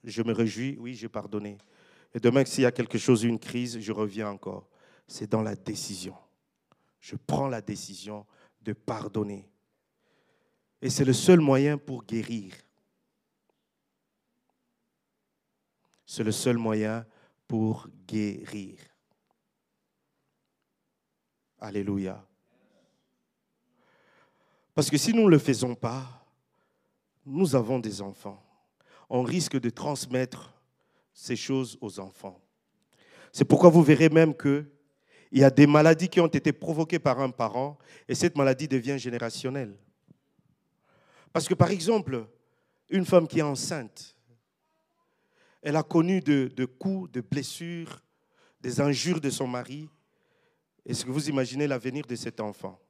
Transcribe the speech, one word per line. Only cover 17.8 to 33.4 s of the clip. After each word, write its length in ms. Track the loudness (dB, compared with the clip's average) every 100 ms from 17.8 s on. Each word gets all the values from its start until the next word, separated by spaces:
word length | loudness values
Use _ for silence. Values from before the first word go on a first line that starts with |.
| -10 -20 -10
guérir. 680 | -6 -6 -8 -14 -14 -16 -20 -20 _ _ _ _ _ _ _ _ _ _ _ _ _ _ _ _ _ _ _ _ _ _ _ _ _ _ _
Alléluia. 680 | -8 -6 -4 -4 -6 -10 _ _ _ _ _ _ _ _ _ _ _ _ _ _ _ _ _ _ _ _ _ _ _ _ _
Parce 160 | -4 0
que 80 | 0
si 160 | 2
nous 120 | 4 8
ne 40 |
le 80 | 6
faisons 380 | 4 -2 -2 -4
pas, 500 | -8 -8 -14 -20 _ _ _ _ _ _ _ _ _ _ -8
nous 300 | 0 2 2
avons 240 | 0 -4
des 220 | -4 -10
enfants. 400 | -12 -14 -18 -18 _ _ _ _ _ -20 _
On 100 | -2
risque 360 | -2 -2 -2 -4
de 100 | -4
transmettre 840 | -6 -8 -6 -4 -4 -4 -8 -20 _ _ _ _ _ _
ces 220 | -20 -8 -8
choses 420 | -4 -4 -4 -10
aux 180 | -14 -12
enfants. 400 | -16 _ -18 -18 _ _ _ _ _ _ _ -20 -18
C'est 100 | -2